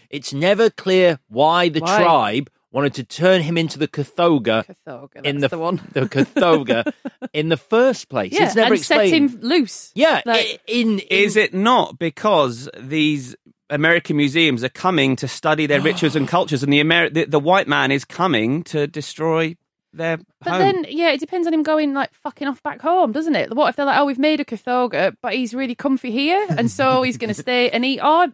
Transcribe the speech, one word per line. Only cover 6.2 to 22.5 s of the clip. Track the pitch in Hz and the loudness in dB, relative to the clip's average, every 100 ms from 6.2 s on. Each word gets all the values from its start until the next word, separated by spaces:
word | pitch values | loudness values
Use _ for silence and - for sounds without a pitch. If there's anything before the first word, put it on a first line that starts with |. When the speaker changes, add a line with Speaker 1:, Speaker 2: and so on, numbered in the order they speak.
| - - 175 165 120 117 - - 247 | 0 2 4 4 2 -2 -2 -6 -14
Speaker 2:
<laughs> | - 254 | -14 -10
Speaker 1:
in | 151 156 | -6 -2
the | 160 | -2
first | - 226 254 233 - | 0 2 2 0 -6
place. | 127 95 | -6 -2
Speaker 2:
Yeah, | 403 330 | 0 2
Speaker 1:
It's | 220 | 2
never | 226 | 2
Speaker 2:
and | 208 | 2
set | - 320 | 2 2
Speaker 1:
explained. | 320 330 285 | 4 4 2
Speaker 2:
him | 233 | 0
loose. | 226 339 233 - - | -2 0 0 -6 -10
Speaker 1:
Yeah, | 196 311 226 233 | 0 2 2 0
Speaker 2:
Like | 226 226 | 0 0
Speaker 1:
i-, | 208 - | -6 -4
in, | 240 226 202 | 0 0 0
in | - | 0
Speaker 3:
Is | 190 202 214 | 0 2 2
it | 202 | 0
not | 185 220 247 - - | 0 2 2 0 -4
because | 170 - 214 180 135 117 135 - | -6 -2 0 2 2 -2 -14 -16
these | 131 156 151 147 123 - _ _ - | -6 0 0 0 -6 -16 _ _ -6
American | 143 156 170 - 151 | 0 0 0 -2 0
museums | 143 156 160 120 | 0 2 2 0
are | 127 | -4
coming | - 185 170 135 131 | -4 -2 2 0 -2
to | 135 | -6
study | - 160 151 151 | -6 -2 0 0
their | 143 | 2
rituals | 151 180 160 147 | 0 0 0 0
and | 135 | 0
Speaker 1:
<gasps> | 175 | 0
Speaker 3:
cultures, | 190 143 | 0 -2
and | 143 | 2
the | 143 | 2
Ameri-, | 156 170 165 | 4 2 2
the, | 160 160 | -2 0
the | 151 | 0
white | 143 190 147 | 2 2 2
man | 143 135 | 0 0
is | 139 | -2
coming | - - 185 123 113 147 | -4 -4 0 0 0 -2
to | 170 151 147 | -4 -4 -4
destroy | 151 143 - 160 160 160 165 _ _ _ - | -6 -12 -6 -2 0 -2 -6 _ _ _ -8
their | 165 165 - _ | -6 -6 -8 _
Speaker 2:
But | 349 | -4
Speaker 3:
home. | 359 | 0
Speaker 2:
then, | 381 381 285 | 2 0 -4
yeah, | 302 339 | -2 0
it | 277 | 0
depends | 302 370 339 | -4 -4 -2
on | |
him | 320 | 0
going, | 302 311 294 | 0 0 0
like, | 277 - | -2 -4
fucking | _ 285 - | _ -14 -8
off | 285 | -8